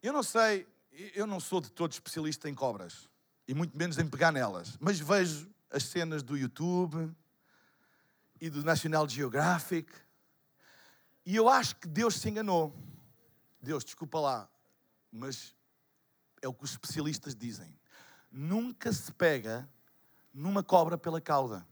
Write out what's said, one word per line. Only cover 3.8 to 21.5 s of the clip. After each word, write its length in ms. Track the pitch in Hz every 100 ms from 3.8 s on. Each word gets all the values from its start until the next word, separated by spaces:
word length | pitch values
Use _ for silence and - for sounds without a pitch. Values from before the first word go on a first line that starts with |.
| 175 151
em 100 | 160
pegar 240 | - 165
nelas, 460 | 147 113 92 90 -
mas 200 | 160 190
vejo 520 | 151 202 180 151 175 _ _
as 140 | 143
cenas 400 | - 175 165 156
do 140 | 131 143
YouTube 760 | 127 - 165 180 180 156 160 165 _ _ _ _ _ _ _ _ _ _ _ _
e 100 | 160
do 140 | 147
National 440 | 147 156 160 156 151
Geographic, 840 | 127 135 131 160 175 - 170 160 - _ _ _ _ _ _ _ - - _ _ _ -
e 100 | 214
eu 140 | 226
acho 260 | 269 - -
que 120 | 170
Deus 280 | 151 233 -
se 140 | -
enganou. 440 | 208 214 175 156 - - - - _ _ _ _ _
Deus, 220 | 123 147
desculpa 360 | - - 160 160
lá, 300 | 143 123 98 _ _ _ _ _ _
mas 420 | 113 131 131 - _ _ _ _ _ _ _ _ _
é 60 | 131
o 60 |
que 100 | 123
os 80 | 139
especialistas 640 | - - 156 151 156 143 117
dizem. 420 | 117 95 82 - _ - - - _
Nunca 640 | 131 151 208 240 233 240
se 180 | 165 -
pega 560 | - 170 139 107 117 139 _ _ _ _ _ _
numa 300 | 139 165 202
cobra 340 | - 185 165 165
pela 220 | 170 160
cauda. 480 | - 143 127